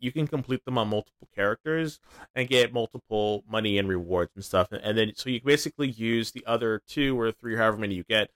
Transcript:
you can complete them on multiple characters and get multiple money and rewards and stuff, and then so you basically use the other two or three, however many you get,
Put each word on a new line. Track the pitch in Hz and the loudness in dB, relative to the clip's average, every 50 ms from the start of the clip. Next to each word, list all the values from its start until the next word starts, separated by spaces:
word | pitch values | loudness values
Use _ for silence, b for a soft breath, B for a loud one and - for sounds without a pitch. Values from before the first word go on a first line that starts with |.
you | 123 123 | -6 -4
can | - 156 151 | -2 -2 -2
complete | 147 - 143 123 - 131 123 - | -2 -2 -4 -2 -2 -4 -4 -4
them | 131 127 | -2 -2
on | 123 110 107 | -2 0 0
multiple | 104 104 - _ _ _ - - _ | 0 -2 -4 _ _ _ -20 -12 _
characters | - 98 101 110 - - 156 160 165 160 156 - - B B B B B B B | -2 0 0 0 -2 -4 -4 -2 -2 -2 -4 -6 -10 B B B B B B B
and | 131 127 123 | -4 -2 2
get | 131 123 120 117 120 | 4 4 4 4 2
multiple | 120 113 113 - 127 - - 110 107 104 104 104 104 - - | -2 -4 -4 -6 -10 -8 -2 0 0 2 2 0 -2 -4 -4
money | 110 110 110 107 101 101 | -4 -2 0 2 2 2
and | 98 95 | 2 2
rewards | 95 90 87 85 92 90 85 82 - | 0 -2 -2 0 0 0 0 -2 -4
and | - 95 | -12 -6
stuff, | - - 92 90 - 107 | 0 2 2 2 2 0
and | 110 - 107 107 110 | -6 -4 -2 0 2
then | 110 110 104 | 0 0 -2
so | - - 131 | -6 -6 -6
you | 127 117 | -6 -2
basically | 123 139 143 147 - 156 - - 147 131 | 2 2 2 2 2 -2 -4 -4 -4 -4
use | 120 110 113 113 117 117 113 - - | -4 -2 -2 0 0 0 0 -2 -6
the | 123 - | -10 -4
other | 113 117 117 117 113 110 104 - - | -2 0 0 0 0 -2 -2 -6 -6
two | - 147 143 135 131 123 | -2 0 0 2 2 0
or | 113 113 | 0 -2
three, | 110 _ - 120 110 | -2 _ -6 -4 -2
however | 113 113 110 107 | 2 2 2 2
many | 107 110 101 95 | 0 -2 -4 -4
you | 90 87 | -4 -2
get, | - 110 107 104 - _ | 0 2 2 2 0 _